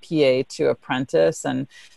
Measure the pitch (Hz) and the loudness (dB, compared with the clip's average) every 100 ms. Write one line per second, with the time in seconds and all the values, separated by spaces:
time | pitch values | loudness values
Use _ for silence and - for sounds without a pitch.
0 | - 160 139 127 135 - 143 123 - 131 | -6 2 2 2 -2 -2 -2 -2 -4 -6
1 | - 160 165 160 143 131 135 - - | -2 2 2 0 -6 -6 -8 -14 -20